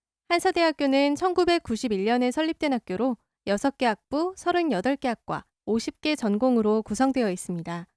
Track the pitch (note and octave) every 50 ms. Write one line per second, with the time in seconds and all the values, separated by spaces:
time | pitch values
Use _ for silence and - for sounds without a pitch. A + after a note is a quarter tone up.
0 | _ _ _ _ _ - F4 F4 - F#4+ F#4 F4 E4+ D#4+ D4 - C#4+ C4+ C4+ C#4
1 | C#4+ C#4+ C#4+ - F4+ F#4 F4 F4+ F4 F4 E4+ E4+ - - A3+ - - A#3 G#3 F#3+
2 | G3 A3+ A#3+ B3 B3 B3 B3 D4+ D#4+ D#4+ D#4+ - D#4 D4 C4 A#3 - - - -
3 | B3 C4+ A3+ - _ _ _ _ - G3+ G3+ G#3 - C#4 - - B3+ A#3 G3+ -
4 | _ - C4+ D4 E4+ F#4 F#4+ - - F4 F4 F4 E4+ D4+ G#3+ F3+ G3 B3+ C#4+ -
5 | - B3 - - _ - D#3+ D3 - _ _ _ _ G3+ A3 A3+ - D4+ - _
6 | - D4+ D4+ - A#3 G#3 G#3 G#3+ B3+ C4 B3 A3+ G#3+ G#3 G#3+ A3 G#3+ - G#3 G3+
7 | C4 C4+ C4 C4 A#3 G3 F3+ - - - F3+ E3+ D#3+ E3+ E3+ E3+ F3 - _